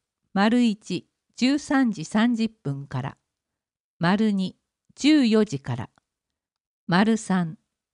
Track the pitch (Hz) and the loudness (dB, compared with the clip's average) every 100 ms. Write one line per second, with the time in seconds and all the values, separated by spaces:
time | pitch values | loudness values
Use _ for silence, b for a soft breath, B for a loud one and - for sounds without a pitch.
0 | _ _ _ 190 214 247 240 202 - 175 | _ _ _ 0 2 2 2 0 -6 -8
1 | - _ _ - 254 285 - 269 247 190 | -10 _ _ -2 0 0 0 0 0 -4
2 | 156 208 240 226 220 - 143 139 139 131 | -4 0 0 0 -4 -4 -8 -8 -8 -8
3 | 120 - _ _ _ _ _ _ _ - | -8 -12 _ _ _ _ _ _ _ -4
4 | 170 202 220 196 185 - _ _ _ - | 0 2 0 0 -4 -8 _ _ _ -2
5 | 277 311 233 220 208 135 - 113 98 _ | 2 4 4 4 2 -2 -6 -8 -8 _
6 | _ _ _ _ _ _ _ _ - 175 | _ _ _ _ _ _ _ _ -2 0
7 | 208 220 - 185 165 - _ _ _ | 2 0 -2 -2 -2 -8 _ _ _